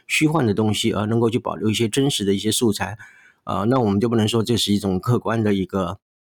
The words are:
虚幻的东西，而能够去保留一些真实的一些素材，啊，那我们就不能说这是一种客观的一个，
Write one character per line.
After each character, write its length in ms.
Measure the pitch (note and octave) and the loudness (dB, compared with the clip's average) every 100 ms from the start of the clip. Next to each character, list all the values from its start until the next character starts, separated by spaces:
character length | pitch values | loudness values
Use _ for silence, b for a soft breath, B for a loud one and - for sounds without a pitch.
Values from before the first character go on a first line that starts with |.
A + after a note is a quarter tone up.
| - | -4
虚 220 | - D#3 | 0 2
幻 180 | D#3 A#2+ | 2 2
的 80 | |
东 180 | G2 A2 | 2 0
西， 200 | G2+ A2+ | 0 -2
而 120 | F#2 G#2+ | -2 0
能 120 | A#2 | 2
够 100 | A#2 | 2
去 80 | A2+ | 0
保 200 | - D#2+ | -4 -2
留 120 | G#2+ | -2
一 60 | |
些 140 | G#2+ A2+ | 0 0
真 200 | C#3 C#3 | 0 0
实 160 | - | 0
的 80 | G2+ | 0
一 60 | G2 | 0
些 140 | G#2+ | 0
素 200 | - A#2 | 0 0
材， 240 | G2+ F#2+ G#2+ B B B B | 0 -4 -10 B B B B
啊， 220 | - F#2+ | -6 -4
那 160 | G#2 C3 | 0 2
我 100 | A2 | 2
们 80 | G2+ | 2
就 100 | A#2 | 2
不 60 | |
能 140 | B2 G#3+ | 2 2
说 120 | A#2 | 0
这 160 | G#2 A2 | 0 0
是 160 | - | 0
一 60 | G2+ | 0
种 220 | G2 F#2 | 0 -2
客 180 | - A#2+ | 0 -2
观 240 | - A2+ | 0 0
的 100 | G#2 | 0
一 140 | G2 F2+ | 0 -2
个， 320 | G2 F2 F#2+ _ _ | -4 -4 -8 _ _